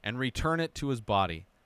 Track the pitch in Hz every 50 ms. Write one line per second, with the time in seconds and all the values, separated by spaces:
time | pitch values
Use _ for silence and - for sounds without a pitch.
0 | - 104 120 127 131 123 - - 156 160 165 165 165 - - - 143 139 131 113
1 | 107 - 101 98 95 85 82 80 - - _ _ _